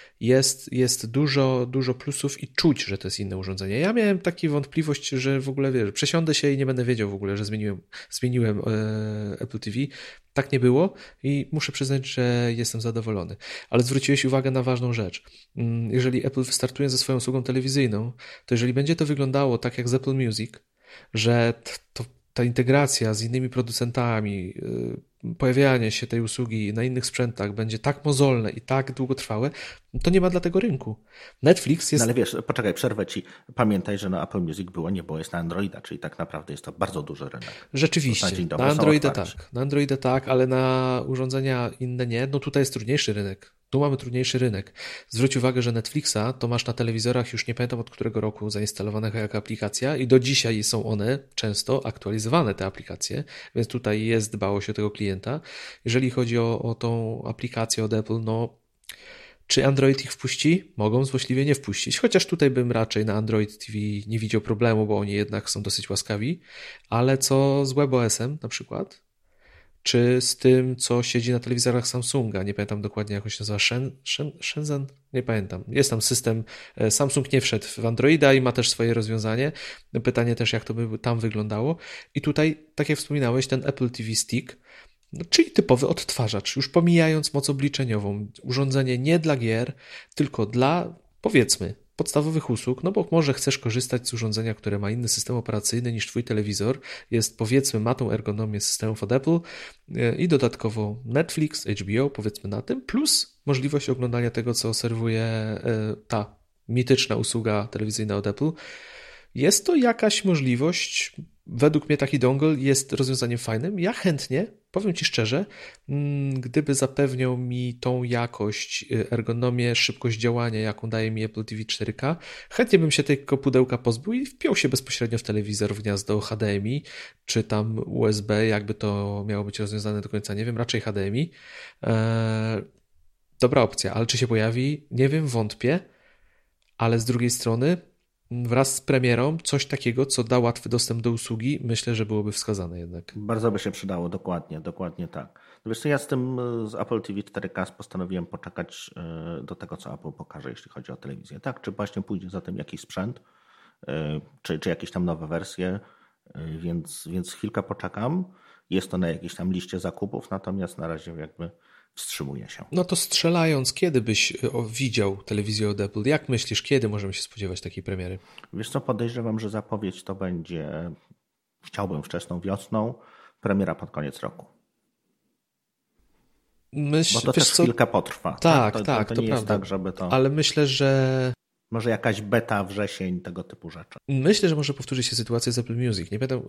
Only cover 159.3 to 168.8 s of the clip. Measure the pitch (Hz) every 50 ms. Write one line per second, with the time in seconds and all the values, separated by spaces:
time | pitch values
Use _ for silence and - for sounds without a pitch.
159.3 | - - 87 92 92 90 87 - - 90 85 90 - - 101 101 - 90 - -
160.3 | 95 95 - 95 95 98 90 85 - - 80 82 82 78 - 85 82 80 78 80
161.3 | _ - 85 85 - _ _ _ _ _ _ _ - - - - - - 76 67
162.3 | 69 65 55 - - - - - 147 180 175 180 180 170 - - - - - 165
163.3 | 175 170 165 160 151 135 131 - - - 190 175 147 127 110 120 107 - - -
164.3 | - - - 120 - 123 117 110 113 120 135 123 - 117 104 98 95 95 - -
165.3 | 107 104 104 107 107 104 107 104 104 101 101 98 - 107 104 131 151 151 - -
166.3 | 127 113 - - 110 - - - 143 131 117 107 104 104 101 98 98 - - -
167.3 | - 107 101 92 95 95 - 104 - 98 90 - 98 92 90 90 95 98 - -
168.3 | - - - - - 98 110 - - 139